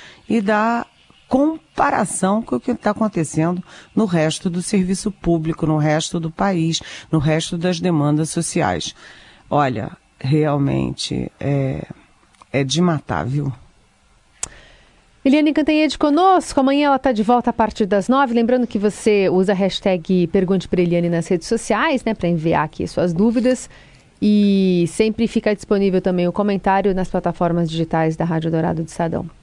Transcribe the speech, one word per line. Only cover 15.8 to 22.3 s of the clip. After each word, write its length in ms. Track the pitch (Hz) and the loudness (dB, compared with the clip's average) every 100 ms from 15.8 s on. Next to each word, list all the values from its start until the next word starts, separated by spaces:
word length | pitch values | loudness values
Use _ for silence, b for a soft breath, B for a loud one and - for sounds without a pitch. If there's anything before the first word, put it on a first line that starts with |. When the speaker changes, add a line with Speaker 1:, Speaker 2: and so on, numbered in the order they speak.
| 311 - | 0 0
Speaker 2:
conosco, 640 | 302 294 370 370 - - | 0 4 4 4 2 0
amanhã 280 | 269 277 294 | 2 2 2
ela 100 | 262 | 2
tá 120 | 269 | 0
de 120 | 214 | 0
volta 260 | 208 247 240 | 2 2 2
a 40 | |
partir 340 | - 220 - 202 | 0 -2 0 0
das 220 | 202 185 | 0 2
nove. 260 | 262 269 | 2 2
Lembrando 320 | 233 233 254 240 | 0 2 0 0
que 120 | 208 | -2
você 500 | 208 - 220 208 190 | -2 0 0 2 2
usa 220 | 180 190 | 2 2
a 20 | |
hashtag 720 | 190 190 - 202 180 160 185 170 | 2 0 0 -2 -2 0 0 2
Pergunte 420 | 202 185 196 - | 0 0 0 -2
pra 140 | 180 | 0
Eliane 260 | 175 175 170 | 0 2 0
nas 180 | 170 170 | -2 0
redes 220 | 180 - | -2 -2
sociais, 560 | 226 - 214 311 269 | -4 0 0 0 0
né, 80 | 226 | -2
pra 160 | 185 | -2
enviar 340 | 170 | -2